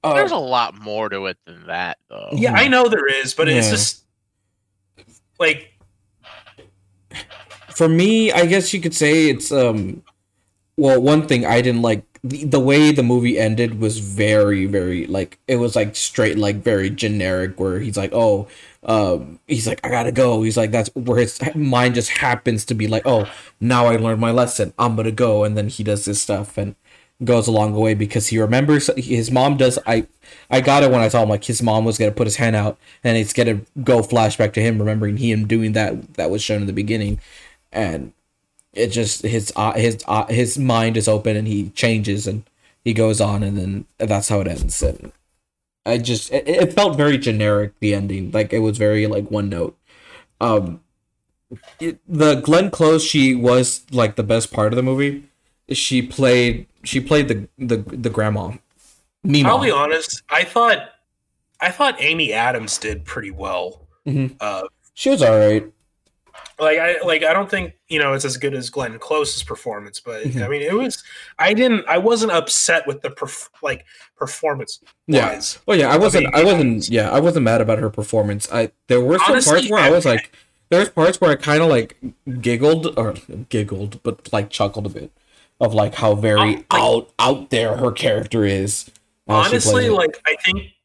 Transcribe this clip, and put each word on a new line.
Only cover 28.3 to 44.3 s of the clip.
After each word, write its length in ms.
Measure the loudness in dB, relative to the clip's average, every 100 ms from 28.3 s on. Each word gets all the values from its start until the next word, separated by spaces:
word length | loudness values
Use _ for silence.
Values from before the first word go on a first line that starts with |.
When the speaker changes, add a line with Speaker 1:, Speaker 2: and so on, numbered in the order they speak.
| 0
Speaker 1:
remembers, 480 | 2 2 4 2 2 -4
his 340 | -2 -4 0
mom 260 | 2 2 4
does, 200 | 2 2 -2
I, 200 | -2 -2 _ -20 -20 _
I 100 | 0
got 200 | 4 4
it 80 | 6
when 100 | 4
I 60 | 4
saw 140 | 2
him, 60 | 2
like, 160 | 0
his 180 | -2 -2
mom 220 | 0 2
was 140 | 0 0
gonna 120 | -2
put 160 | 0 -2
his 100 | 0
hand 200 | 0 0
out 220 | -2 -6 _ _
and 120 | 0 0
it's 140 | 0
gonna 260 | 0 0 0 -6 -6
go 180 | 2 2
flashback 520 | 4 2 2 2 -2
to 80 | 2
him 160 | 0 0
remembering 400 | 0 -2 -2 -2
him 280 | 0 0 0
doing 260 | 0 0
that, 420 | 0 -2 -4 -10
that 160 | -6 -4
was 120 | -4
shown 200 | -2 -2
in 40 | -2
the 60 |
beginning. 480 | -4 -2 -2 -2 -4 -8 -20 -20 _ _
And 420 | -6 -4 -6 -10 _ _ _ _ _ _
it 160 | -4 -2
just, 340 | -2 -4 -4
his, 300 | -4 -4 -4
uh, 180 | -4 -2
his, 240 | 0 -2 -2 -2
uh, 180 | -2 0
his 320 | 0 0 0
mind 380 | 0 2 2 0
is 100 | 0
open 280 | 0 0 -2
and 100 | -2
he 240 | -4 -6
changes 560 | -2 0 0 -2 -4 -4
and 160 | -8 -10 _ _ _
he 80 | -4
goes 280 | 0 0 2
on, 240 | 0 0
and 120 | -2 -4
then 280 | -4 -6 -10 _
that's 300 | -2 -2
how 120 | 0